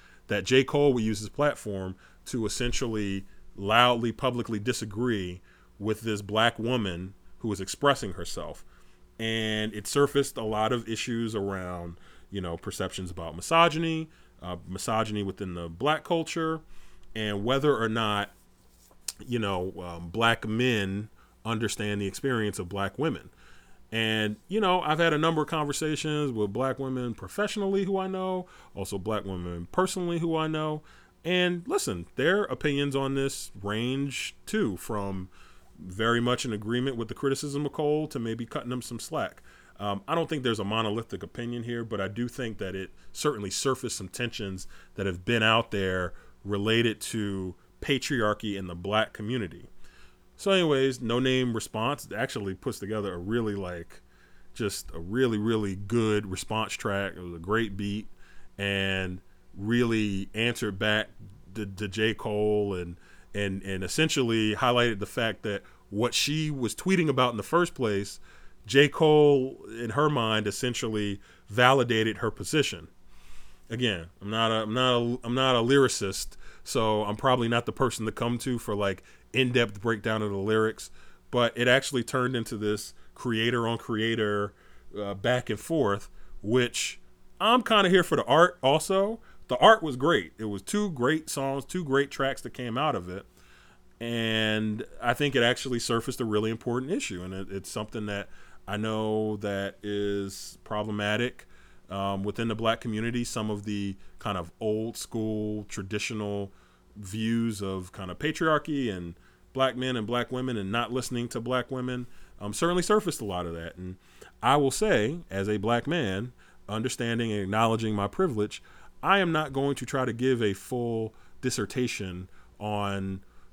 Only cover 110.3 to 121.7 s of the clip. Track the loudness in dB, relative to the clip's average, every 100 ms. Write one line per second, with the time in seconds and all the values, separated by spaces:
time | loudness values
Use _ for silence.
110.3 | -4 -2 -2 -2 -2 0 -2 -2 -4 -4
111.3 | -4 -2 -2 -2 -4 -4 -6 -8 -14 -18
112.3 | -10 -8 0 2 2 4 4 2 -2 -4
113.3 | -4 -4 -6 -8 -10 -10 -12 -16 -20 -20
114.3 | -2 4 6 4 2 4 4 4 0 -6
115.3 | -4 0 0 2 0 2 0 0 -2 -4
116.3 | -10 -20 -20 -8 -4 -4 -2 -2 0 0
117.3 | -2 0 4 4 4 2 0 0 0 0
118.3 | 2 -2 -4 -16 -20 -20 -6 2 4 4
119.3 | 2 0 0 0 0 -2 0 0 2 2
120.3 | 4 2 0 -4 -4 -2 -2 -4 -8 -18
121.3 | -6 -4 -2 -2